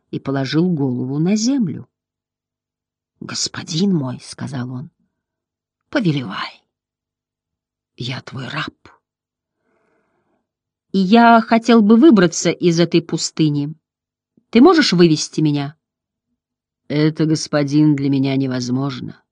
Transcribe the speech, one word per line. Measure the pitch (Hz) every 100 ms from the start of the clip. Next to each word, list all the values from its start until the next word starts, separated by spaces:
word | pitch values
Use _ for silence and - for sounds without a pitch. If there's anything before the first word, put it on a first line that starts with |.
| _
и | -
положил | - 135 135 143 185
голову | 165 135 123 127 143
на | 165 214
землю. | 226 285 190 117 - _ _ _ _ _ _ _ _ _ _ _ _ _
«Господин | - 110 - - - 160 202 175
мой», — | 131 127
сказал | - - 120 135 123
он, — | 127 170 _ _ _ _ _ _ _ _ _ _
«повелевай, | 302 190 143 117 92 - - _ _ _ _ _ _ _ _ _ _ _ _ _ -
я | 120 123
твой | - - 135
раб». | 147 - - - _ _ _ _ _ _ _ _ _ _ _ _ _ _ _ _ _ _ _ _
«И | 190
я | 185 226 233 233
хотел | 226 233 226 233
бы | 208 226
выбраться | 311 220 175 - 175
из | 160 170 165
этой | 170 170
пустыни. | 165 160 - - 156 147 147 160 _ _ _ _ _ _ _
Ты | 226
можешь | 294 339 277
вывести | 175 175 156 - -
меня?» | 156 143 143 - _ _ _ _ _ _ _ _ _ _ -
«Это, | 147 156 156 156
господин, | 156 - 147 143 147 151 143
для | 139
меня | 139 135 135
невозможно. | 135 127 123 127 139 127 92 - _